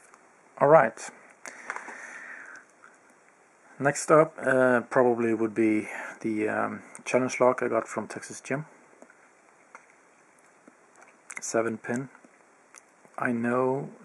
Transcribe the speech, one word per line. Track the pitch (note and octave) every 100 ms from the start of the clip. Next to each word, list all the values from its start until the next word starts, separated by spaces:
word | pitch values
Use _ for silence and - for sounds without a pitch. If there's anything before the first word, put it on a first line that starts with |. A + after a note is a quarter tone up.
| - - _ _ _ -
all | C#3+
right. | D#3 A#2 - - - - - - - - - - - - - - - - - - _ - - _ _ _ _ _ _ - -
Next | C#3 - -
up, | D#3 D#3 - B2+
uh, | C3 B2+ B2
probably | A2+ C3+ B2 A#2 A#2
would | A2 A2+ G#2+
be | A2 G#2+ G2+ - - -
the, | A2+ G#2+ G#2+
um, | G#2+ G#2+ G#2+ - - -
challenge | B2+ B2+ -
lock | B2+ -
I | A#2+
got | A2+ -
from | A2 G2+
Texas | - - G#2
Jim. | - C3+ D#3 - - - - _ _ _ _ _ _ - _ _ _ _ _ _ _ _ - _ _ - - _ - -
Seven | - A#2 A2+ A2
pin. | - B2 C3+ - - _ _ _ _ - - _ - -
I | B2+
know | A#2 A#2+ B2+ C3 C3+ D#3 -